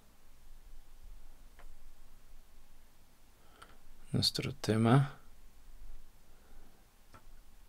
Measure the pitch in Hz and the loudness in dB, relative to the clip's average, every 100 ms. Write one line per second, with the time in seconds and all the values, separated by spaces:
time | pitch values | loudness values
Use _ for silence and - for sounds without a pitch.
0 | - - - - - - - - - - | -18 -16 -14 -12 -10 -10 -8 -8 -8 -10
1 | - - - - - - - - - - | -8 -6 -6 -8 -12 -10 -6 -4 -4 -6
2 | - - - - - - - - - - | -6 -8 -8 -10 -8 -10 -10 -10 -12 -16
3 | - - - - - - - - - - | -18 -18 -18 -18 -18 -16 -16 -12 -10 -8
4 | - 135 139 - 139 135 - 110 113 131 | 0 4 4 4 0 2 6 8 12 12
5 | 139 - - - - - - - - - | 10 2 -12 -12 -12 -12 -12 -6 -4 -2
6 | - - - - - - - - - - | -4 -10 -14 -14 -12 -10 -10 -12 -20 -20
7 | - - - - - - | -18 -16 -12 -12 -12 -14